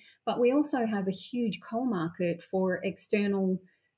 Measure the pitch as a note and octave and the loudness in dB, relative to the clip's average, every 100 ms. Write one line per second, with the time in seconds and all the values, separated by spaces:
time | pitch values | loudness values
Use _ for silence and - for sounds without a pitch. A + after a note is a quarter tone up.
0 | - _ - A3 B3 C#4 D4 C4+ A3+ G#3 | -20 _ -4 2 4 4 2 0 0 0
1 | F#3+ F#3 - B3 A#3 - - A3+ B3+ F#3+ | -2 -4 -6 -2 -2 -4 -6 -4 -2 0
2 | D#3+ - F3 E3+ - F#3+ F#3 F3+ G3 F#3 | -2 -2 -2 -2 -4 0 0 0 -4 -2
3 | - G#3+ G3+ G3 F#3+ F#3 - _ _ | 0 2 2 2 2 0 -4 _ _